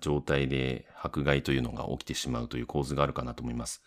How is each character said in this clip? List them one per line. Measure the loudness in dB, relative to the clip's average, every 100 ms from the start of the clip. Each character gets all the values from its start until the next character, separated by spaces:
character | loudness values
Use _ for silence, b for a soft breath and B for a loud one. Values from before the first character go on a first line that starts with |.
状 | 0 0
態 | 4 2 4
で | 2 0 -2 -6 -10
迫 | -4 0
害 | 4 4
と | 4
い | 2
う |
の | 2
が | -4 -4
起 | -4
き |
て | -4
し | -4 -2
ま | -2
う | -2
と | -4
い |
う | -2
構 | -2
図 | 0 4
が |
あ | 2
る |
か | 2
な | -6
と | -6
思 | -6
い |
ま | -4 -6
す。 | -10